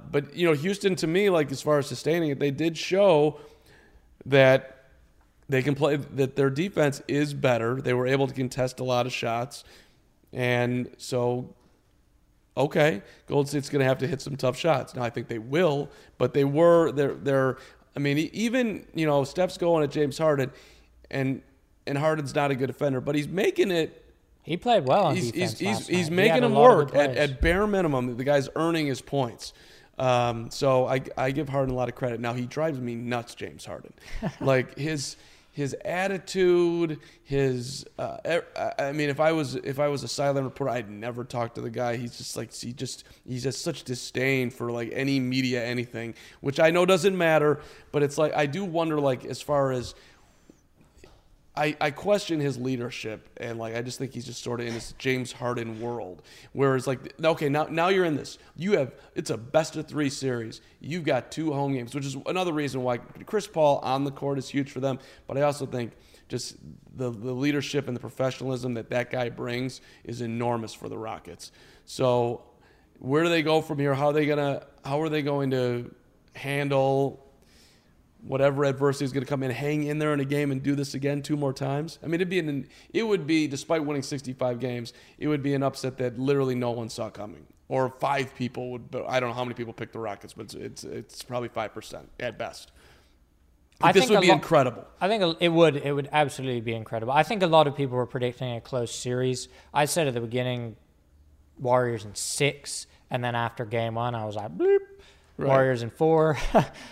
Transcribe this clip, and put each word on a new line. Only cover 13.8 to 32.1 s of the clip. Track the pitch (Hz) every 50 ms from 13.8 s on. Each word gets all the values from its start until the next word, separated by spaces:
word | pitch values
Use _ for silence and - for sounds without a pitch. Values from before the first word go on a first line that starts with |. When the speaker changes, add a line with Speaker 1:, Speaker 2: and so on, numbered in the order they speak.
| 135
Speaker 1:
have | 131 131 127
to | 131
hit | 123 143 - -
some | 147 139
tough | 131 - 127 -
shots. | - - 170 151 131 123 - -
Now, | 123 123
I | 117
think | - 123 113 -
they | 117 117
will, | 110 123 135 165 185 160 143 143 143 - - - - - _
but | - 123 123 -
they | 147 139
were, | 139 143 151 170 170 170 170 165 135 120
they're, | 139 143 131 -
they're, | - 90 139 139 135 131 131 127 - - - - - _ _ -
I | 143
mean, | 143 143 143
e-, | 147 165 - -
even, | 175 214 240 220 262 247 226 190 - - - -
you | 160 160
know, | 151 143 143 135
Steph's | 139 - 180 180 180 - -
going | 180 170 170 160 151
at | 139
James | 139 156 151 143 143
Harden, | - 160 156 147 139 131 127 - - - - - - _ _ _ _ - -
and, | - 135 135 135 135 - - _ _ _ _ _ _ _ _
and | - 139 139
Harden's | 147 156 156 156 147 131 127
not | 147 143 143
a | 139
good | 120 135 123
defender, | 117 - 151 143 135 127 -
but | 139 147
he's | 147 147 143
making | 151 180 208 392 359 - 349 202
it. | 180 170 156 - - - - - - _ _ _ _ _ _
Speaker 2:
He | - 156
played | 175 - 240 240 202 143
well | 127 143 196 196
on | 160 135
Speaker 1:
He's, | - 123 117
Speaker 2:
defense | 113 - 180 165 - -
Speaker 1:
he's, | 170 196
Speaker 2:
last | 214 180 143 -
Speaker 1:
he's, | 170 180
he's | 175 151
Speaker 2:
night. |
He | 165
Speaker 1:
making | 180 190 226 -
Speaker 2:
had | - -
a |
Speaker 1:
him | - 208
Speaker 2:
lot | 139 143 254
of | 226
Speaker 1:
work | 165 143 139 -
Speaker 2:
good | -
Speaker 1:
at, | 147 143 131
Speaker 2:
plays. | 147 147 143
Speaker 1:
at | 135 127
bare | 160 165 175 190 214
minimum. | 214 202 190 180 160 143 127 123 127 123
The | 113 127
guy's | 135 147 143 135 - -
earning | - 160 170 165 160 151
his | 143 131 117
points. | - - - 143 131 117 98 - - - - - - - - - - - _ -
Um, | 131 131 123 120 120 120 117 117 113 113
so | - - 143 139 131 127 127 117
I, | 135 135 127 - -
I | - 127 135
give | 139 156 156 139
Harden | 135 139 135 131 127
a |
lot | 127 127 123
of | 120
credit. | - - 123